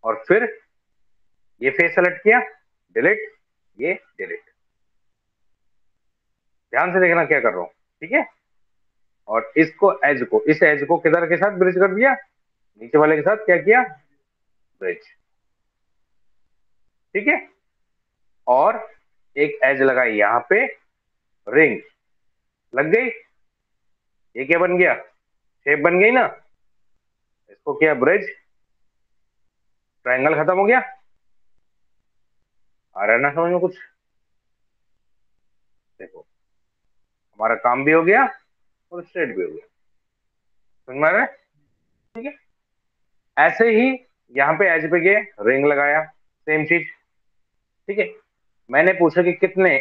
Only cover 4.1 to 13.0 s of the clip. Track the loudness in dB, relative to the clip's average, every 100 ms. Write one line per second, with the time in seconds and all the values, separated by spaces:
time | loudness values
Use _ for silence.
4.1 | -16 -14 -14 _ _ _ _ _ _ _
5.1 | _ _ _ _ _ _ _ _ _ _
6.1 | _ _ _ _ _ _ -4 -2 2 2
7.1 | 2 2 0 0 -4 -10 _ _ _ -4
8.1 | -4 -4 _ _ _ _ _ _ _ _
9.1 | _ -6 -6 -4 -2 -2 2 0 2 -2
10.1 | -2 0 -2 0 2 2 2 -2 0 2
11.1 | 0 0 -2 -2 0 -2 2 0 2 0
12.1 | 0 -8 _ _ _ _ _ -2 2